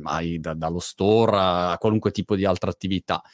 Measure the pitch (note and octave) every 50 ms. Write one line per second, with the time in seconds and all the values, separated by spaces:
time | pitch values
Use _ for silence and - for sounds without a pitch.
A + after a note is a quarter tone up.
0 | D2+ D#2 D2 D#2+ E2+ E2+ E2+ E2+ D2 D#2+ D#2 D#2+ D#2+ D#2+ E2+ F2 - - - -
1 | F#2+ G2+ G#2+ A2+ A2+ A2 G#2 G2+ F#2+ F#2 F2+ F2 F2+ F2+ E2+ - - A2 G#2+ A2
2 | - G#2 - - F#2 - G#2 F#2+ G2 G2 F#2 F2 - F#2 F2 - - F#2 F#2+ F#2
3 | - - F2+ - - -